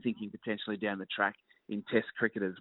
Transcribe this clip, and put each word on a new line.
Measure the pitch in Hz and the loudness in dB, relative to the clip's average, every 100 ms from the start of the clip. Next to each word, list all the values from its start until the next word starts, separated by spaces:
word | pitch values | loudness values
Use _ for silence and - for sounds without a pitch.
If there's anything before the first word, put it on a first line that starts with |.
thinking | 123 110 104 | 0 -2 -4
potentially | 107 - 104 - 104 | -6 -4 -2 -2 -2
down | 104 98 | 0 -2
the | 95 | -4
track | - 101 - _ _ - | 0 0 0 _ _ -6
in | 104 - | -6 2
Test | 117 - - | 2 2 2
cricket | 110 110 | 0 2
as | 95 92 | -2 2